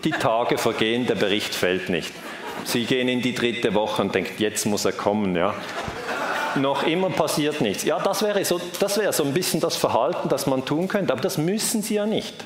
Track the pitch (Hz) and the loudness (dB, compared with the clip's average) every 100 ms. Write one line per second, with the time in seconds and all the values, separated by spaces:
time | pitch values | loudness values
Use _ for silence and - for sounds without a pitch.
0 | 156 151 135 113 120 139 120 107 110 120 | -2 0 2 2 2 2 2 2 2 2
1 | 120 107 101 104 - - 92 92 - 85 | 0 0 2 0 -2 0 2 2 0 -2
2 | - - - - - - - 123 113 131 | -2 -10 -12 -12 -10 -10 -4 -2 0 2
3 | 127 123 123 101 117 107 120 101 107 - | 2 2 0 0 0 2 2 2 2 0
4 | 101 95 87 - 107 - 107 104 101 - | 2 2 0 0 -2 0 0 2 0 0
5 | - 104 101 87 92 - - - - - | 0 2 2 2 2 0 -6 -6 -6 -8
6 | - - - - - 143 135 139 175 160 | -6 -4 -4 -2 -2 -2 0 0 0 0
7 | 190 151 156 - 147 147 117 92 147 165 | 0 2 2 2 0 2 0 0 0 2
8 | 196 190 208 202 175 175 175 - 196 202 | 2 2 2 2 2 0 -2 -2 0 2
9 | 196 135 143 143 180 170 165 - 135 113 | 0 2 2 0 0 0 0 0 2 2
10 | 131 175 156 147 - 131 127 151 185 208 | 2 0 0 0 0 -2 0 -2 0 0
11 | 175 131 170 - 156 214 - 226 - 208 | 0 0 0 0 0 0 -2 -2 -2 -2
12 | 208 202 - - | 0 -2 -4 -12